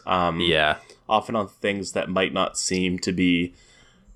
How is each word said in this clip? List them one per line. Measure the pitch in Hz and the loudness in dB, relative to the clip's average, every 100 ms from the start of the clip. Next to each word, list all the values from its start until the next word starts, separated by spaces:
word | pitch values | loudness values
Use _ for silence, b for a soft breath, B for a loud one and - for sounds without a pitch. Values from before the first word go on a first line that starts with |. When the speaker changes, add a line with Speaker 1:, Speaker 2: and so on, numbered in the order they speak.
| - | -2
Speaker 1:
um, | 92 87 85 | 0 0 2
Speaker 2:
Yeah. | 85 80 76 78 B B - | 2 4 2 0 B B 0
Speaker 1:
often | 107 104 113 | 0 0 -4
on | 95 | -4
things | _ 104 101 92 | _ -4 -4 -4
that | 101 85 | -6 -4
might | 92 95 | 0 0
not | 95 92 - | 0 -2 -2
seem | - 92 92 90 | -4 -2 0 -2
to | - | -4
be | 92 90 87 87 b b b b b b | 0 2 2 -2 b b b b b b